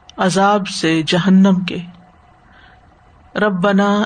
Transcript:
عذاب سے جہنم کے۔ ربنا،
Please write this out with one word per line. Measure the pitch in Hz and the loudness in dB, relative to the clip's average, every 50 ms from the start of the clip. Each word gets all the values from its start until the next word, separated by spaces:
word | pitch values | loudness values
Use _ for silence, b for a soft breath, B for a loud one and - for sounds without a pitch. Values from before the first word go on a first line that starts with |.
| _ _ - - | _ _ -8 -4
عذاب | 196 185 170 190 196 202 208 208 190 202 | -2 -2 0 2 2 2 2 0 -2 -6
سے | 196 - - 160 160 160 156 - | -8 -4 -2 -2 -2 -2 -2 -2
جہنم | 185 175 170 190 185 190 190 196 185 175 | -2 -2 2 2 4 4 4 4 2 0
کے۔ | - - - 180 - - - - - _ _ _ _ _ _ _ _ b b b b b b b b b _ _ _ _ _ _ _ _ - | -2 -6 -8 -12 -12 -16 -20 -20 -20 _ _ _ _ _ _ _ _ b b b b b b b b b _ _ _ _ _ _ _ _ -6
ربنا، | - 208 214 196 175 180 202 196 196 202 202 202 208 208 | -4 -2 -2 -2 -2 -2 0 2 2 2 2 0 -2 -2